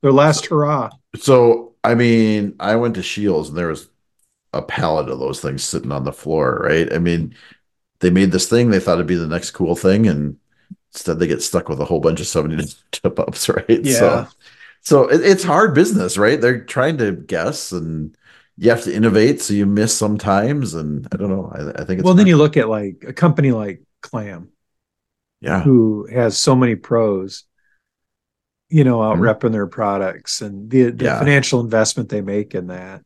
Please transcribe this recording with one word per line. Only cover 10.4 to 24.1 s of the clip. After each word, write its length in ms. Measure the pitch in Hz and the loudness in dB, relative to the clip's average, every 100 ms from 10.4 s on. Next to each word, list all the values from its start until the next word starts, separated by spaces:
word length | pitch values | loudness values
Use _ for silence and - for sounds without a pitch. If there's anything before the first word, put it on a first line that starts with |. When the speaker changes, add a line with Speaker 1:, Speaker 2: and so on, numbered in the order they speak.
| _ _ _ - _ | _ _ _ -20 _
Speaker 2:
instead 260 | - - 80 | -12 -6 -2
they 80 | 85 | -2
get 160 | - | -2
stuck 260 | - 87 - | -2 -4 -4
with 120 | 71 | -6
a 40 | |
whole 160 | 71 82 | -2 0
bunch 200 | 80 82 | 0 -2
of 60 | 90 | -4
seventy 380 | 85 76 78 73 - | -4 -2 -4 -8 -12
<laughs> 100 | _ | _
tip 260 | - - - | -6 -4 -4
ups, 300 | - - - | -6 -6 -4
right? 320 | - - 117 | -4 0 0
Speaker 1:
Yeah. 80 | 139 120 | 2 2
Speaker 2:
So, 300 | 92 117 110 _ _ _ - _ | 2 2 -4 _ _ _ -20 _
so 260 | - 143 127 | 2 4 4
it, 140 | 156 | 4
it's 200 | 170 185 | 4 2
hard 300 | 175 156 214 | 2 2 2
business, 440 | 139 190 208 90 98 | 4 2 2 -2 0
right? 220 | 104 143 | 2 2
They're 240 | 120 123 | 0 0
trying 340 | - - 135 156 | -4 -2 -2 0
to 140 | 107 | -4
guess, 600 | 85 76 87 90 151 - | -4 -6 -4 -4 -6 -8
and 420 | 90 80 80 76 _ _ _ _ - | -8 -6 -8 -10 _ _ _ _ 0
you 140 | 101 | 2
have 140 | 113 | 2
to 100 | 98 | -2
innovate, 460 | 104 110 101 117 143 | 0 2 4 2 0
so 140 | - | -2
you 100 | 101 101 | 0 0
miss 300 | 101 113 - | 2 0 0
sometimes, 800 | 107 104 104 98 113 147 113 | -2 -2 0 2 2 -2 -4
and 340 | 80 76 73 - | -6 -6 -8 -8
I 40 | - | -6
don't 140 | 98 | -4
know. 200 | 95 92 | -6 -8
I, 300 | - 73 - | -12 -12 -10
I 20 | |
think 160 | 131 - | -6 0
it's 40 | |
Speaker 1:
Well, 100 | 180 | 4
then 120 | 185 196 | 6 6
Speaker 2:
hard. 20 | |
Speaker 1:
you 80 | 160 | 6
look 200 | 151 151 | 4 2
at, 120 | 113 | 0
like, 360 | 107 101 90 - | -2 -6 -10 -16
a 60 | |
company 380 | 127 170 139 139 | 0 2 4 0
like 300 | 113 104 87 _ _ | 0 -4 -10 _ _
Clam, 480 | - | -12